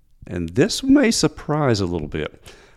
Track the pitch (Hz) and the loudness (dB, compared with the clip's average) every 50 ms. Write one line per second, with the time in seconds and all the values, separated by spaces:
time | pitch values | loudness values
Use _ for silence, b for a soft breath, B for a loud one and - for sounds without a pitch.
0 | _ _ _ _ - - - 90 85 82 87 113 160 226 - - - 269 269 294 | _ _ _ _ -16 -10 -8 -6 -6 -2 0 0 0 2 0 -2 2 4 4 6
1 | 269 220 226 - - 151 - - - - 147 151 147 135 113 98 98 85 87 87 | 6 4 2 2 0 0 -2 -4 -6 -4 -2 0 2 2 2 2 0 -2 -2 -4
2 | 76 73 69 80 76 - - - B B B B B B B | -6 -6 -6 -6 -6 -8 -10 -14 B B B B B B B